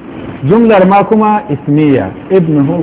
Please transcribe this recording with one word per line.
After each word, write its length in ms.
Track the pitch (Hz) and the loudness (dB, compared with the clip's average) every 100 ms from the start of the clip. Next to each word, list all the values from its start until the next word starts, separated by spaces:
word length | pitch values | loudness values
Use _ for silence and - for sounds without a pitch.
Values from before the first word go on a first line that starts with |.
| - - - - | -18 -16 -14 -8
Jumlar 400 | 135 208 233 208 185 | 0 2 4 4 4
ma 180 | 202 | 2
kuma 380 | 196 220 214 214 208 | 2 0 2 -2 -4
ismiya. 640 | 143 - 147 151 131 95 - - | -8 -2 0 2 0 -2 -10 -2
Ibnuhu 520 | 190 160 147 139 175 | 0 2 0 0 -2